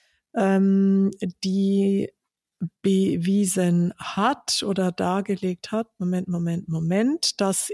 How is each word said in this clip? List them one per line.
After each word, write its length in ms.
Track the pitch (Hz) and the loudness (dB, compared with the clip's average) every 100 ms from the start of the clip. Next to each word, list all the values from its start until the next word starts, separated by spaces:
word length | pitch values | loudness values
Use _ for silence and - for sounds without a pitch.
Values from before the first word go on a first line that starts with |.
| _ _ _ | _ _ _
ähm, 800 | - 190 190 196 196 196 196 196 - 180 - | 0 2 4 4 4 4 4 2 0 -8 -6
die 680 | 190 190 196 196 196 196 - _ _ _ _ - 170 _ | -4 0 2 2 2 0 -2 _ _ _ _ -10 -10 _
bewiesen 1120 | 196 190 190 175 170 202 196 190 180 175 175 - | 0 2 2 0 0 0 0 0 2 2 0 -4
hat 680 | - - 220 277 - - 208 | -10 -2 -2 -2 -4 -4 -2
oder 240 | 196 185 | -2 -2
dargelegt 800 | 175 180 190 196 190 185 180 - | -2 -2 -2 -2 -4 -4 -6 -6
hat, 160 | 214 226 - | -6 -6 -6
Moment, 280 | 180 180 185 | -4 -4 -4
Moment, 420 | 175 170 170 - | -4 -2 -4 -4
Moment, 720 | 160 160 190 240 320 - - | -4 0 0 0 0 -4 -2
dass 300 | 196 196 - | -2 -2 -4